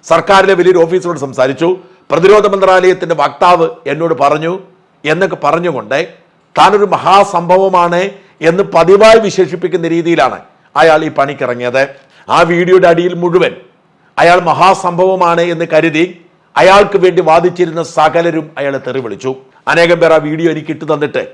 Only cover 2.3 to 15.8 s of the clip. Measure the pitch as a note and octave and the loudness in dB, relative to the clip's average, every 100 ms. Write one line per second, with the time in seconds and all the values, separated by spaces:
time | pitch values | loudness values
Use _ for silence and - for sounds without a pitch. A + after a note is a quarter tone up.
2.3 | G#3 G3+ G3 F#3+ F#3 F#3 F3+ E3+ D#3+ C#3+ | 4 2 0 2 2 2 0 -4 -2 -4
3.3 | - F3+ F3 D#3+ - C#3 D3 E3 D#3 C#3 | 0 2 2 0 -4 -8 -6 -4 0 0
4.3 | D3+ E3 F#3+ - _ _ _ D3 D#3+ F#3 | 0 -4 -8 -12 _ _ _ -4 -2 -2
5.3 | E3 C#3+ E3 F3 C3 G#2+ C3+ F3+ - _ | -2 -2 -2 -4 -6 -4 -6 -6 -14 _
6.3 | _ _ - F3 G3+ G3+ D3+ D3 F#3+ G3 | _ _ 0 2 2 0 -2 2 2 2
7.3 | F3 E3+ F#3 F#3+ F#3 E3+ E3+ F#3+ G3 _ | -2 0 0 2 0 0 -2 -4 -10 _
8.3 | _ D#3 F3 E3 E3+ E3 G3 A3 A3+ G3+ | _ -2 -2 0 0 4 6 6 4 2
9.3 | - E3+ E3+ F3 F3 E3 E3 E3 D#3+ C3+ | -2 -4 -4 -6 -6 -4 -4 -2 0 0
10.3 | F#2 - _ _ C#3+ D#3+ D#3 D#3 C#3+ C#3 | -4 -16 _ _ 0 2 2 -2 -4 -4
11.3 | C#3 B2+ A#2+ B2 B2+ C#3 C3+ _ _ - | -4 -6 -6 -4 -2 -4 -6 _ _ -2
12.3 | C#3 E3+ E3+ F3+ F#3 F3+ E3 F3+ F3 F3 | 0 2 0 2 2 4 2 -2 -4 -2
13.3 | F3 D3 - - _ _ _ _ - E3 | 0 -2 -6 -20 _ _ _ _ 0 2
14.3 | F3+ E3+ C#3+ F3+ F#3 F3+ E3+ F#3 F#3+ F3 | 2 0 2 2 2 -2 -2 -2 0 0
15.3 | E3+ F3 E3 E3 D#3 | 0 -2 -4 -2 0